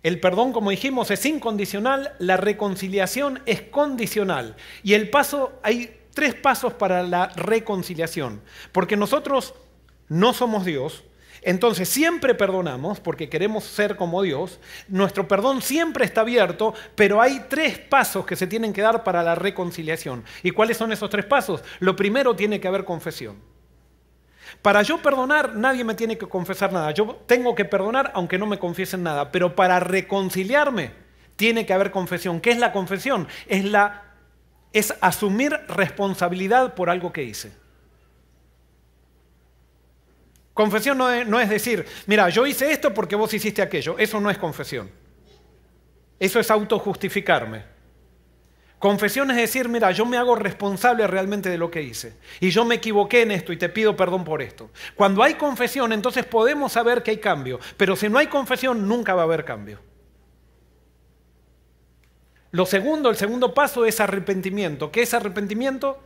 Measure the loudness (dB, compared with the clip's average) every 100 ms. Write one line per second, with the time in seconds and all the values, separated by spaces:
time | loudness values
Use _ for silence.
0 | -2 0 2 2 0 0 -2 -2 -2 -2
1 | -2 -2 0 -2 -4 -4 -4 -2 0 0
2 | -4 -6 0 2 2 0 -4 -4 -4 -2
3 | 0 0 -4 -4 -4 -4 -2 -2 0 -2
4 | -4 -2 -2 -2 -6 -14 -20 -10 2 2
5 | 4 2 2 -2 -4 -4 -2 -2 -4 -16
6 | _ -2 -2 2 0 2 -2 -2 0 0
7 | 0 0 -2 -4 -2 -2 0 -6 -6 -6
8 | -4 -4 -6 -8 -16 -20 -4 -2 0 0
9 | 2 0 0 -2 -2 -16 _ _ _ _
10 | _ 2 2 2 -2 -2 -2 -4 -6 -10
11 | -20 _ -20 -6 -2 2 2 2 -2 0
12 | 0 2 0 2 2 0 -4 -4 -6 -6
13 | -6 -6 -6 -2 -2 -2 -6 -2 -2 -2
14 | -2 0 0 -2 -6 -10 -20 -20 -6 0
15 | 0 0 0 2 2 0 0 0 0 0
16 | 0 2 2 4 2 2 -2 -2 -14 2
17 | 4 6 4 2 -4 -2 -2 -2 2 4
18 | 4 -2 -6 -4 -2 -2 -2 2 2 2
19 | 0 0 2 0 -2 -4 -8 -6 -6 -6
20 | -6 -10 -12 -6 -4 2 2 2 -2 -4
21 | -4 -4 2 0 0 -6 -8 -2 -2 2
22 | 0 2 2 2 -2 -2 -2 -4 -4 -8
23 | -8 -10 -14 -16 -20 _ _ _ _ _
24 | _ _ _ _ -20 0 4 4 4 2
25 | 0 0 2 2 0 0 0 2 -2 -2
26 | -4 -4 -4 -6 -4 -2 0 0 0 0
27 | 0 -2 2 4 4 0 0 0 2 0
28 | 0 -2 -2 -2 -2 -2 -4 -4 -6 -4
29 | -2 -2 -2 0 2 4 4 4 2 -2
30 | 0 -2 -2 -4 0 2 2 -2 -6 -12
31 | -20 _ _ 0 2 2 2 2 2 0
32 | -2 -4 -2 0 2 2 2 0 -4 -4
33 | -2 -2 -4 -12 -2 -2 2 2 2 -2
34 | -20 _ _ _ _ _ _ -2 0 2
35 | 0 2 -2 0 0 -2 -4 -2 -2 0
36 | -4 -2 -2 -2 2 2 2 0 0 0
37 | -2 -8 -8 -10 -16 -20 _ _ _ _
38 | _ _ _ _ _ _ _ _ _ _
39 | _ _ _ _ _ _ _ _ _ _
40 | _ _ _ _ _ 0 2 2 0 2
41 | 2 2 0 2 2 0 0 -2 -4 -12
42 | 2 4 6 4 2 2 0 2 0 0
43 | -2 -2 0 -2 -2 -2 -2 -2 -4 0
44 | 0 0 -2 -2 -4 -6 -8 -10 -10 -18
45 | _ _ _ _ _ _ _ _ _ _
46 | _ _ 0 2 4 2 2 -2 -2 -4
47 | -4 -4 2 0 0 -12 -16 _ _ _
48 | _ _ _ _ _ _ _ _ 2 2
49 | 0 0 0 2 0 0 -2 2 2 2
50 | 0 2 2 2 0 -4 -4 2 2 4
51 | 2 0 -2 -2 -2 -2 -2 -4 -8 -10
52 | -14 -18 -20 -2 2 4 2 0 0 0
53 | 4 4 4 0 -4 -4 -4 2 0 2
54 | 0 0 -4 -6 -6 -12 -20 -18 -18 2
55 | 4 6 4 4 -4 0 -2 0 -2 0
56 | -2 -2 0 2 2 2 0 2 2 2
57 | 0 -2 0 0 -2 -8 -10 0 2 2
58 | 2 4 4 0 0 0 0 0 0 0
59 | 2 2 2 0 -2 -10 -12 -18 -20 _
60 | _ _ _ _ _ _ _ _ _ _
61 | _ _ _ _ _ _ _ _ _ _
62 | _ _ _ _ _ 0 2 2 0 2
63 | 2 2 -2 0 0 2 0 2 0 2
64 | 0 0 -2 -4 -4 -4 -4 -4 -4 -2
65 | 0 0 -2 -6 -6 -4 -4 -2 -6 -6